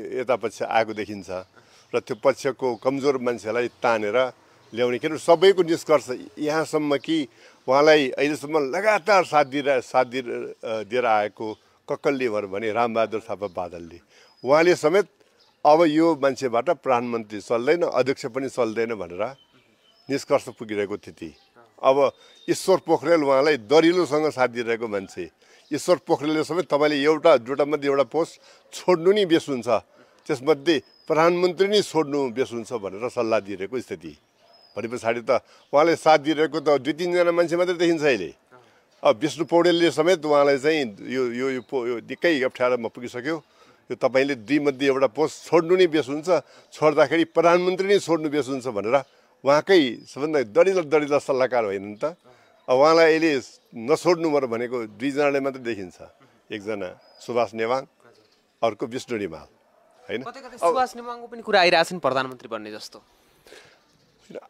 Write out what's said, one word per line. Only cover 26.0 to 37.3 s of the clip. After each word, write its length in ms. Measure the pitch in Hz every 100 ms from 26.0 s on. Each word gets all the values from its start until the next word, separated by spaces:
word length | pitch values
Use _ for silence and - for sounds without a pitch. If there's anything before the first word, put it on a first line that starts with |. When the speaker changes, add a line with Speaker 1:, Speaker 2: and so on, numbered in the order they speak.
| - 156 147 156
Speaker 1:
समेत 220 | 143 165 147
"तपाईँले 380 | 143 151 147
एउटा, 340 | 143 156 165 135
दुईटा 280 | 117 139 143
मध्ये 240 | 151 139
एउटा 140 | 139
पोस्ट 380 | 131 151 165 - _ _ _
छोड्नु 380 | - - 175 175
नि 140 | 208 185
बेस 200 | 160 147
हुन्छ, 180 | 131 113 104 - _ _ _ -
त्यसमध्ये 560 | 139 135 147 143 143 - _ -
प्रधानमन्त्री 600 | 139 170 175 180 156 196
नै 140 | 208
छोड्नु 500 | - 156 147 143 135
बेस 180 | 113 110
हुन्छ" 220 | 117 110
भनेर 360 | 120 95 98 120
सल्लाह 300 | 123 113 110
दिइरहेको 400 | 98 95 98 123
स्थिति। 380 | - 92 82 73 _ _ _ _ _ -
भने 100 | 113
पछाडि 340 | 120 113 120
त 100 | 113 117 - _ -
उहाँले 220 | 143 165 156
साथ 220 | 160 156
दिइरहेको 420 | 143 147 156 156
त 100 | 147 139
दुई 120 | 131
तिनजना 380 | 151 175 175 175